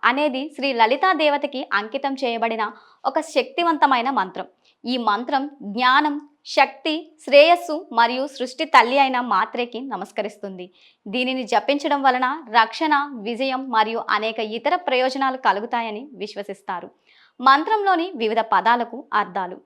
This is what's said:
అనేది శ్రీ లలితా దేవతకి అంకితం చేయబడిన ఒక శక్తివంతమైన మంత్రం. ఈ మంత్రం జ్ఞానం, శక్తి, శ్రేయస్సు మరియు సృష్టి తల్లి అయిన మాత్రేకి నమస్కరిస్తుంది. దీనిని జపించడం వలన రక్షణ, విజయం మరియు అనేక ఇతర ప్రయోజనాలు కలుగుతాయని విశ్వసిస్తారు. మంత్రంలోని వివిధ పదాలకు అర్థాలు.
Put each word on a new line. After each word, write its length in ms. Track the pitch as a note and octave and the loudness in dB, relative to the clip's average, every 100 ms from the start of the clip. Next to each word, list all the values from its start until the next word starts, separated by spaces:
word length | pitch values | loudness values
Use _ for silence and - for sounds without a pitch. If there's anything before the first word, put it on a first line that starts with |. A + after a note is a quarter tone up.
| A3 | 0
అనేది 320 | C4 D4+ C4 D4+ - | 0 -2 -2 -8 -6
శ్రీ 140 | C#4 A#3+ | -4 2
లలితా 300 | A3+ C#4 F#4+ E4+ | 2 4 2 2
దేవతకి 400 | D4+ C#4+ C#4+ B3 - G3 | 2 0 -4 -8 -4 -4
అంకితం 340 | G#3+ C4+ C#4 C4+ | -4 -6 -6 -4
చేయబడిన 420 | B3+ A#3 A3+ A3+ G#3+ - _ _ - | -4 -2 -2 -2 -6 -8 _ _ -4
ఒక 100 | D#4 D4+ C#4+ | -2 -2 -2
శక్తివంతమైన 760 | B3 - E4+ D#4 D4 C4 A#3+ C4 | -2 0 0 4 4 4 0 -2
మంత్రం. 280 | F#3+ F3+ - _ _ _ | -4 -6 -14 _ _ _
ఈ 140 | A3+ B3+ A3+ | -6 -2 0
మంత్రం 340 | G3+ B3+ C#4 C#4+ - G3 G3+ | 0 0 -2 -2 -10 -10 0
జ్ఞానం, 400 | B3+ C4 D4+ D4 - _ - - | 4 4 2 -2 -10 _ -4 2
శక్తి, 360 | C#4 - E4 D#4 D#4+ _ | 2 2 -4 -4 -8 _
శ్రేయస్సు 540 | - C#4+ D#4 F4 F4 D#4 - A3+ | 6 8 8 6 0 -8 -4 2
మరియు 240 | A#3 B3+ C#4+ C4+ | 2 2 -6 -6
సృష్టి 320 | B3+ - D#4 C4+ | -10 -6 4 6
తల్లి 240 | A#3 C4+ C4+ | 6 4 2
అయిన 120 | B3+ B3 | 2 0
మాత్రేకి 480 | G3 A3 - A#3+ A#3+ C4+ | 0 0 -4 -6 -6 -10
నమస్కరిస్తుంది. 760 | G3+ F#3+ - G#3 - G3+ F#3 F3+ _ _ _ - A3 | -10 -8 -8 -8 -8 -14 -14 -16 _ _ _ -8 -4
దీనిని 300 | B3+ C4 A3+ A3+ | -4 -4 0 0
జపించడం 460 | G#3 C#4+ D4+ C#4+ C4+ | 0 -2 0 2 2
వలన 220 | B3+ B3+ D4+ B3+ A3+ | 2 -2 -4 0 2
రక్షణ, 340 | A3 - D#4+ D4 D4 C4 G3+ | 2 0 0 0 -2 -8 -8
విజయం 340 | A#3 C4+ C4 C4+ A3 | -4 -4 -4 -2 0
మరియు 260 | G#3+ A3+ - G#3 | 0 -2 -4 -4
అనేక 200 | G#3+ A3 A3 A3+ | -4 -6 -8 -4
ఇతర 160 | C#4 F4 F4+ | -2 -2 -2
ప్రయోజనాలు 520 | B3+ B3+ C4 C4+ C4 A#3 | 0 0 0 -4 -2 -2
కలుగుతాయని 560 | F#3+ A3+ A#3+ A3+ G#3+ C#4+ A3 | -2 -2 -6 -6 -10 -14 -12
విశ్వసిస్తారు. 680 | G#3 G3 G3+ G3 - F3+ F3 _ _ _ _ _ B3+ | -12 -10 -12 -12 -10 -10 -12 _ _ _ _ _ 4
మంత్రంలోని 600 | C#4 E4 G#4+ G4 F4+ F4 D#4 | 4 4 0 2 0 -2 -4
వివిధ 180 | A3 A3 A3 G3 | -2 0 0 2
పదాలకు 440 | G3 A#3+ A#3 A#3 - G#3+ | 2 0 0 -8 -6 -4
అర్థాలు. 360 | F#3+ F#3+ F#3 F#3 | -4 -6 -8 -12